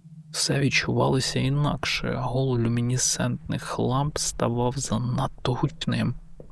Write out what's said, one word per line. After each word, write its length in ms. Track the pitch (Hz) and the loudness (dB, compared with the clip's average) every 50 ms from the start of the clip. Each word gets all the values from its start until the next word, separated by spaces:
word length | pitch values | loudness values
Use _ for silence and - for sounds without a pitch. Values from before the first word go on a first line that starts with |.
| - - - - - - | -20 -20 -20 -20 -16 -8
Все 300 | - - - - 135 139 | -4 -2 0 0 2 2
відчувалося 760 | 139 131 131 - - - 120 120 123 135 139 131 127 - - 127 | 2 4 2 2 2 2 2 2 4 4 2 2 0 0 0 0
інакше, 760 | 123 131 139 147 147 143 139 135 - - - - - 120 120 123 | 2 2 2 2 2 2 0 0 -2 -2 -2 -2 -2 -2 -2 -2
гул 380 | 127 127 131 131 135 135 123 120 | 0 0 0 2 2 2 2 2
люмінесцентних 1200 | 117 113 120 120 120 120 127 123 - - - - 120 123 123 127 - - - - - - - - | 2 2 2 2 2 2 2 2 2 2 2 2 0 0 0 -2 -4 -4 -4 -4 -4 -4 -2 0
ламп 400 | 113 120 123 135 143 147 - - | 0 2 2 2 0 0 -2 -2
ставав 560 | - - - - 120 120 117 120 120 123 127 | -4 -4 -2 0 0 2 2 2 0 0 0
занадто 800 | 139 123 - 107 117 123 123 123 123 135 135 - - - - 123 | -2 -2 -2 -2 0 0 0 0 0 0 -2 -2 -2 -2 0 0
гучним, 600 | - - 143 - - - - 120 117 113 117 120 - - - - - - - | 2 0 0 0 -2 -4 -2 0 0 0 0 -2 -4 -8 -14 -16 -16 -16 -8